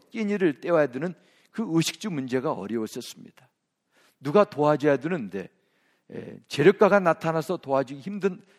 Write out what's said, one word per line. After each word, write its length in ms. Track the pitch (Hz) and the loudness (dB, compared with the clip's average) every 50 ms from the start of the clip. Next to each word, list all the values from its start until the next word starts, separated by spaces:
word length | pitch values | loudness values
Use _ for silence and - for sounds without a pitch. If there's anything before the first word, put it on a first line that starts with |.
| - _ | -10 _
끼니를 500 | - 226 220 202 208 185 190 160 135 - | -8 -4 -4 -2 0 2 2 0 0 -2
때워야 260 | - 165 170 156 147 | -2 2 2 4 2
되는 260 | 127 123 127 156 185 170 _ _ _ _ _ _ _ | 2 0 -4 -6 -6 -8 _ _ _ _ _ _ _
그 140 | - - 233 | -8 -8 -4
의식주 440 | 180 160 165 156 - - - - 214 | 0 2 2 2 0 -2 -8 -8 -6
문제가 420 | 170 131 131 127 123 127 123 156 123 | -6 -6 -4 -2 -2 -2 -2 -2 -4
어려웠었습니다. 960 | 92 92 101 113 117 110 107 - 123 117 - - - - - _ _ _ _ _ _ _ _ _ _ _ _ _ _ _ _ _ _ | -4 -6 -6 -4 -4 -4 -6 -8 -12 -14 -14 -16 -20 -20 -20 _ _ _ _ _ _ _ _ _ _ _ _ _ _ _ _ _ _
누가 220 | - 143 151 208 202 | -4 2 4 4 4
도와줘야 540 | 202 - 139 147 151 151 147 143 151 139 | 4 2 2 2 2 4 4 4 2 2
되는데, 520 | 123 123 165 185 156 110 92 98 98 87 - _ _ _ _ _ _ _ _ _ _ _ - | 2 0 -4 -6 -6 -6 -8 -8 -10 -10 -12 _ _ _ _ _ _ _ _ _ _ _ -16
에, 260 | - 90 - - - 101 _ | -14 -14 -14 -14 -16 -18 _
재력가가 520 | - - 143 147 185 208 - 214 185 202 202 | -8 0 4 4 6 6 6 6 4 4 4
나타나서 580 | 185 165 156 - - 165 160 160 151 - 180 | 4 2 0 0 0 -2 -2 -2 -2 -4 -6
도와주기 440 | 165 - 135 135 135 135 120 143 139 | -6 -4 -2 -2 -2 -2 -2 -6 -12
힘든 400 | 117 196 208 202 170 196 196 - - _ _ | -12 -10 -6 -4 -4 -4 -4 -6 -16 _ _